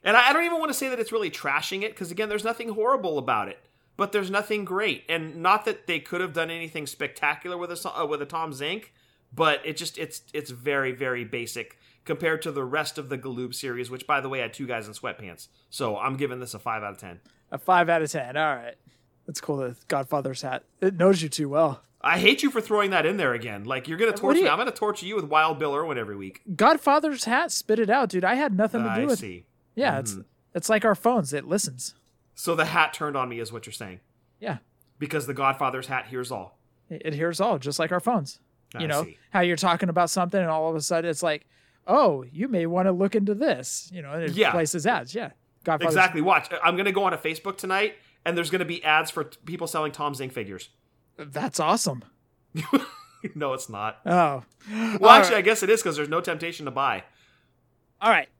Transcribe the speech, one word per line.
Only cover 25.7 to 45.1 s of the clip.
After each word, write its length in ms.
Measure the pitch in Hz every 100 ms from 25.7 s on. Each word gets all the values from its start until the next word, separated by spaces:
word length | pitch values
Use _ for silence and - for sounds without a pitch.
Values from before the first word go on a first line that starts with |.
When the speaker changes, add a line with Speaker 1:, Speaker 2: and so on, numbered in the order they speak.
Speaker 1:
Irwin 240 | 143 165 127
every 180 | 107 101
week. 240 | 95 - -
Speaker 2:
Godfather's 680 | 170 226 311 - 294 302 262
hat. 260 | - 254 339
Spit 300 | - - 220
it 100 | 208
out, 180 | 254 226
dude. 160 | 185
I 120 | 185 254
had 200 | 285 190
nothing 280 | 214 233
to 100 | 226
do 80 | 196
Speaker 1:
I 20 | 285
Speaker 2:
with 120 | 233
Speaker 1:
see. 260 | 101 87 _ _ _
Speaker 2:
Yeah, 240 | - 262 139
Speaker 1:
Mm-hmm. 200 | 120 95
Speaker 2:
it's, 80 | - _ _
it's 140 | 175 -
like 140 | 220
our 100 | 220
phones. 380 | 196 233 247 139
It 100 | 143 -
listens. 480 | 196 160 127 - _ _ _ _
Speaker 1:
So 200 | - -
the 120 | 165 156
hat 280 | 165 156
turned 220 | - 151 139
on 120 | 127
me 120 | 117
is 120 | 110
what 140 | 117 110
you're 60 |
saying. 260 | - 101 92 _ _ _ _
Speaker 2:
Yeah. 180 | 214 226 _ _ _ _
Speaker 1:
Because 260 | 143 151 127
the 80 |
Godfather's 540 | 131 135 131 135 131 127
hat 180 | 127 120
hears 240 | 127 127
all. 260 | 113 90 _ _ _ _
Speaker 2:
It, 140 | 160 160
it 80 |
hears 260 | 147 165 160
all, 180 | 214 160
just 220 | 131 143
like 100 | 160
our 100 | 180
phones. 380 | 226 233 139 - _ _ _ -
Speaker 1:
I 40 |
Speaker 2:
You 40 | 156
know, 160 | 147
Speaker 1:
see. 140 | 180 - _
Speaker 2:
how 100 | 196
you're 160 | 175 170
talking 320 | 185 170 185
about 200 | 170 170
something 320 | 190 180 196
and 80 | 170
all 220 | 160 160
of 60 | 160
a 40 |
sudden 300 | 143 165 170
it's 120 | 151
like, 240 | 170 151 _ _ _ _ -
"Oh, 360 | 254 240 139 123
you 140 | 151 269
may 160 | 202 165
wanna 260 | 180 190
look 240 | 180 196 220
into 180 | 202
this," 560 | 208 294 131 131 - -
you 100 | 180
know, 100 | 143
and 100 | 156
it 100 | 160
Speaker 1:
Yeah. 200 | 175 190
Speaker 2:
places 340 | 175 156 175 165
ads. 280 | 208 123